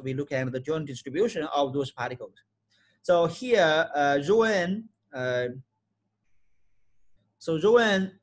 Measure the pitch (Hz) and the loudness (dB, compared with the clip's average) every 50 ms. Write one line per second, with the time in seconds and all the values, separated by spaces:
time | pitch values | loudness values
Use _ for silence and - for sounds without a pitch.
0 | 131 131 131 135 143 - 143 131 131 131 123 131 127 151 160 160 156 143 131 123 | -10 -8 -6 -6 -6 -4 -4 -4 -4 -4 -6 -8 -6 -6 -6 -6 -6 -8 -12 -14
1 | - 135 123 165 220 233 190 175 151 156 - 143 143 135 123 143 135 131 - - | -12 -8 -4 -2 -2 -2 -2 -4 -8 -4 -2 -2 -2 -2 -2 -4 -6 -6 -6 -8
2 | 120 127 127 - 110 98 _ _ _ _ _ _ _ _ _ _ _ _ _ _ | -8 -8 -8 -10 -16 -18 _ _ _ _ _ _ _ _ _ _ _ _ _ _
3 | - - 175 170 170 165 165 - 254 254 233 208 175 156 156 156 165 - - 147 | 0 2 4 4 4 2 -2 -4 -4 0 2 4 4 4 4 2 0 0 0 0
4 | 143 143 143 143 143 160 208 226 226 220 214 190 175 180 190 220 226 - _ _ | 2 2 2 2 2 2 4 4 4 4 2 0 0 -2 -4 -6 -8 -12 _ _
5 | _ _ - 131 127 127 123 123 123 123 127 131 - _ _ _ _ _ _ _ | _ _ -10 -6 -4 -2 -2 -2 -2 -4 -6 -10 -18 _ _ _ _ _ _ _
6 | _ _ _ _ _ _ _ _ _ _ _ _ _ _ _ _ _ _ _ _ | _ _ _ _ _ _ _ _ _ _ _ _ _ _ _ _ _ _ _ _
7 | - - - _ _ _ _ _ - - 165 156 160 208 233 240 226 214 196 190 | -20 -20 -20 _ _ _ _ _ -6 -4 -2 0 4 6 6 6 6 6 2 2
8 | 190 190 - - | 0 -4 -8 -14